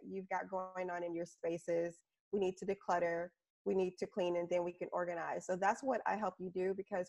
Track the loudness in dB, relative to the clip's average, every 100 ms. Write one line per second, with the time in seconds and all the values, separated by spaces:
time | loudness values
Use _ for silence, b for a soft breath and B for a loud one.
0 | -4 -6 -2 -2 -2 -4 -4 -4 -2 -2
1 | -2 -2 -4 -4 -2 -2 2 2 2 -4
2 | _ _ -2 2 2 0 -2 -2 2 2
3 | 2 0 -4 _ _ _ 0 2 2 -2
4 | -4 0 2 2 2 2 2 -2 -4 -2
5 | -2 -2 -2 -4 -2 2 2 2 2 0
6 | 2 0 0 -2 -4 0 0 0 -2 -2